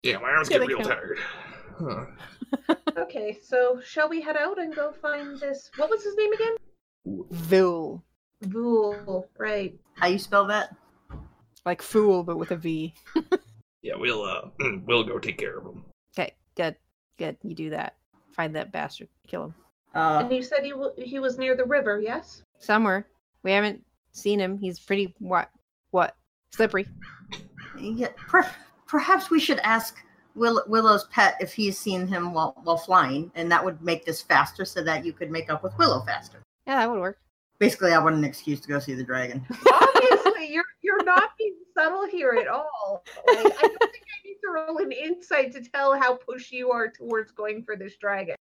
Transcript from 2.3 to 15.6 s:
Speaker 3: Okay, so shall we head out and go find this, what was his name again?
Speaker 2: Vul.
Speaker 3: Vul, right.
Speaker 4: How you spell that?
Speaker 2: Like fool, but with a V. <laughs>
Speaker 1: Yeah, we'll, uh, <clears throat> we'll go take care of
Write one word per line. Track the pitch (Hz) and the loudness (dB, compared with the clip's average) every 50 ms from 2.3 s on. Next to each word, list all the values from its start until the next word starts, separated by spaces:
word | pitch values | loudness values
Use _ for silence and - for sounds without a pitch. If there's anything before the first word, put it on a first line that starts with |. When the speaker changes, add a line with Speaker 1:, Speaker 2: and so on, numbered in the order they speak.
| - - 247 _ 277 262 _ - 320 - _ 311 302 | -16 -16 -8 _ -8 -6 _ -4 -4 -2 _ -6 -4
Speaker 3:
Okay, | 339 359 - - 233 214 208 214 - | -4 -6 -6 -6 -8 -8 -8 -10 -12
so | _ - 262 247 247 247 254 247 - | _ -2 2 2 2 2 0 -2 -6
shall | - - 311 302 311 | -8 -2 -2 -2 0
we | 330 330 | -2 -4
head | 294 302 302 302 | -4 -4 -2 -2
out | 294 359 392 381 | -2 -2 -2 -6
and | 339 320 302 | -6 -6 -4
go | 302 294 302 | -4 -6 -6
find | 294 - - 294 294 294 285 285 285 269 | -6 -6 -6 -6 -6 -6 -8 -12 -12 -8
this, | 285 277 269 277 - - - | -6 -6 -6 -8 -10 -16 -4
what | - 302 311 | -4 0 0
was | 440 415 | 0 -2
his | 415 415 403 | -2 -4 -2
name | 415 427 415 | 0 0 0
again? | 427 427 453 453 453 440 - - _ _ _ _ _ _ _ 185 196 185 180 - | 0 0 0 -2 -2 -6 -8 -16 _ _ _ _ _ _ _ -10 -10 -10 -10 -10
Speaker 2:
Vul. | 170 170 165 165 190 190 190 180 175 165 160 - - 175 _ _ _ _ _ _ _ _ | -10 -8 0 4 4 6 6 4 2 -2 -6 -8 -10 -12 _ _ _ _ _ _ _ _
Speaker 3:
Vul, | 208 190 196 226 233 240 233 220 214 208 208 208 202 202 185 185 185 _ _ - | -10 -6 -4 -2 0 2 4 4 2 2 -2 -6 -8 -6 -6 -6 -6 _ _ -8
right. | 214 214 208 202 190 180 - - _ _ _ | -4 -4 -2 -2 -4 -6 -10 -14 _ _ _
Speaker 4:
How | - 175 | 0 2
you | 180 190 196 | 2 2 0
spell | - - 202 202 196 | -2 2 2 4 4
that? | 196 208 214 - - - _ _ _ _ _ _ _ - - - - _ _ _ _ _ - _ | 4 0 -2 -2 -4 -10 _ _ _ _ _ _ _ -16 -16 -16 -18 _ _ _ _ _ -8 _
Speaker 2:
Like | 175 180 - | -4 -4 -4
fool, | - - - 214 214 208 190 180 | -6 0 2 4 6 6 4 4
but | 170 175 170 165 | 0 -2 -4 -6
with | 160 - | -4 -4
a | 180 | -6
V. | 165 165 165 160 156 156 165 _ _ _ - - | -4 -4 -4 -4 -4 -6 -8 _ _ _ -4 -4
<laughs> | 330 320 - 359 - _ _ - - _ _ _ _ | -4 0 0 -2 -2 _ _ -20 -20 _ _ _ _
Speaker 1:
Yeah, | - - - | -10 -10 -8
we'll, | - 120 123 117 107 101 | -4 -4 -2 -2 -2 -4
uh, | 95 87 - - - - - | -4 -6 -6 -8 -12 -8 -4
<clears throat> | 139 123 101 95 95 | -4 -4 -4 -4 -2
we'll | 107 120 117 107 | 0 2 2 2
go | 104 - - | 0 -4 -6
take | - 110 - - | -6 -6 -6 -6
care | 107 104 - | -8 -8 -8
of | - | -10